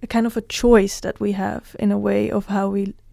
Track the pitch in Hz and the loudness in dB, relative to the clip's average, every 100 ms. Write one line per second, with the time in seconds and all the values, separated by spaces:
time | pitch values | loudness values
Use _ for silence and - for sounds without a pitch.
0 | - 226 233 220 - - 240 226 196 - | -4 -2 0 -4 -8 0 6 6 6 -2
1 | - - 208 196 196 - - - 208 202 | -8 -4 -4 -2 -4 -6 -10 -4 -2 0
2 | 202 202 214 208 196 202 196 196 196 - | 0 0 0 -2 -2 -2 -2 -2 -4 -8
3 | - | -20